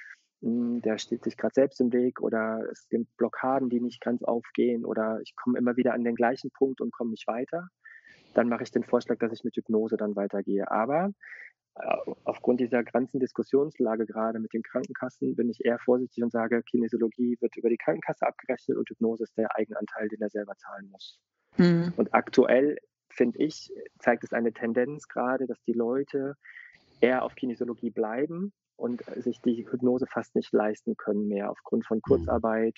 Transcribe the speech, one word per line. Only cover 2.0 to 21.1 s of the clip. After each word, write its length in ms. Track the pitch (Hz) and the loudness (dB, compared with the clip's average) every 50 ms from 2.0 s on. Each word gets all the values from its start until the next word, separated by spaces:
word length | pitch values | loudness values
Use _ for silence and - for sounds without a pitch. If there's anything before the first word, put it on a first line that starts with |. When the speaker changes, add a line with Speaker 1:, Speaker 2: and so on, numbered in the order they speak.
| 123 127 123 - | 2 0 0 -2
Speaker 1:
oder 400 | - - 113 110 110 110 110 110 - - | -2 0 0 0 0 -2 -2 -4 -6 -8
es 160 | - - - _ | -10 -12 -6 _
sind 180 | 107 113 117 - _ | -2 -2 -2 -4 _
Blockaden, 540 | - 120 110 - - - 131 135 135 131 123 | 0 0 0 0 -2 0 0 2 2 0 0
die 100 | 120 120 | 0 0
nicht 180 | 120 120 110 - | -2 -4 -6 -4
ganz 220 | - 120 120 123 | -2 -2 -2 0
aufgehen 640 | - - 117 120 - - - - 117 123 120 117 117 | 0 -2 -2 -2 -4 -4 0 0 2 2 2 0 -2
oder 340 | 117 113 113 110 110 110 107 - | -2 -2 0 0 -2 -2 -4 -8
ich 100 | - - | -12 -14
komm 200 | - - 127 123 | -4 -2 0 0
immer 220 | 123 123 123 120 | 2 2 2 2
wieder 180 | 127 123 123 117 | 2 2 2 2
an 80 | 120 117 | 2 0
den 100 | 120 117 | 0 2
gleichen 380 | 113 120 117 131 - - 131 | 2 2 2 2 -2 -6 -10
Punkt 280 | - - 135 135 131 - | -2 0 0 0 0 -2
und 120 | 120 120 | -4 -6
komm 180 | - - 120 117 | -4 -4 -6 -6
nicht 160 | 110 - - | -6 -4 -4
weiter, 440 | - 110 120 131 - - 170 180 180 - _ _ - - - _ - - - _ _ - | -4 -4 -4 -4 -4 -6 -8 -8 -12 -18 _ _ -20 -20 -20 _ -20 -20 -20 _ _ 2
dann 120 | 117 117 | 2 2
mach 140 | 120 120 113 | 4 0 -2
ich 80 | 123 - | -4 -2
den 140 | - 120 117 | -2 -4 0
Vorschlag, 340 | - - 120 - - 117 | 2 0 0 2 0 -2
dass 160 | - 120 110 113 | -2 -2 -2 -4
ich 100 | - - | -6 -8
mit 120 | 113 - | -6 -6
Hypnose 420 | - - - 113 107 110 110 110 | -6 -2 0 2 2 2 0 0
dann 180 | 104 107 104 104 | -2 -2 -2 -2
weitergehe. 540 | 101 101 98 - 101 95 101 98 98 95 - | -2 -2 -2 -2 -4 -2 0 0 0 0 0
Aber, 420 | - 98 110 127 143 160 185 202 202 - - - - - - - - _ _ _ _ | 0 0 2 2 2 2 0 0 -4 -6 -14 -20 -18 -18 -18 -20 -20 _ _ _ _
äh, 240 | - - - - - - - - - _ | -10 -4 -2 -2 -2 -2 -6 -10 -6 _
aufgrund 360 | - 110 - - 123 123 123 | -6 -6 0 0 2 2 2
dieser 240 | 127 117 131 120 113 | 2 2 0 0 0
ganzen 360 | - - 120 131 - - 139 | 0 0 -2 0 0 -2 -2
Diskussionslage 840 | 127 120 - - 113 - - 139 143 156 - - 123 110 110 110 113 | -2 -2 -2 -4 0 2 2 2 2 2 0 0 0 0 2 0 -2
gerade 320 | 107 107 113 110 113 113 | -2 -2 -2 0 0 0
mit 160 | 113 110 - - | -2 -4 -4 -6
den 80 | 117 | -6
Krankenkassen 760 | 113 - - 127 - - - - - 127 - _ 139 131 131 | -6 -4 -4 -4 -4 -4 -6 -6 -8 -8 -6 _ -4 -2 0
bin 140 | 123 117 120 | 0 0 0
ich 160 | 110 - - | -2 0 0
eher 140 | 117 120 120 | 0 0 2
vorsichtig 440 | - - 123 123 127 117 - 120 120 | 2 4 4 4 2 -2 -2 -2 -2
und 80 | 117 | 0
sage, 300 | - 117 113 117 120 117 | 0 0 0 2 0 0
Kinesiologie 760 | - - - 123 117 113 - 104 113 110 - - 123 120 120 - | 0 0 0 0 0 0 2 0 0 0 0 0 0 0 0 0
wird 180 | 120 110 - | -2 -2 -2
über 120 | 110 113 117 | -2 0 0
die 80 | 117 | 0
Krankenkasse 500 | - - - 156 160 - - 156 - - | 2 2 0 0 0 -2 -6 -2 0 -2
abgerechnet 500 | 127 - - - - 127 - - - - | -2 -2 -4 -6 -6 -6 -4 -2 -2 -2
und 100 | - 107 | -2 -2
Hypnose 360 | - 110 - 113 113 113 110 113 | -6 -2 -2 0 0 0 -2 -6
ist 120 | - _ | -4 _
der 180 | - 110 107 - | -2 0 0 0
Eigenanteil, 520 | 110 110 110 107 104 107 - - 110 107 | -2 -4 -4 -4 -6 -6 -6 -6 -6 -6
den 140 | 107 110 107 | -6 -4 -4
er 80 | 107 104 | -6 -4
selber 260 | - 107 104 98 101 | -4 -6 -6 -6 -10
zahlen 300 | - - - 101 98 101 98 | -14 -16 -16 -14 -14 -16 -18
muss. 280 | 98 - - - | -20 -20 -20 -20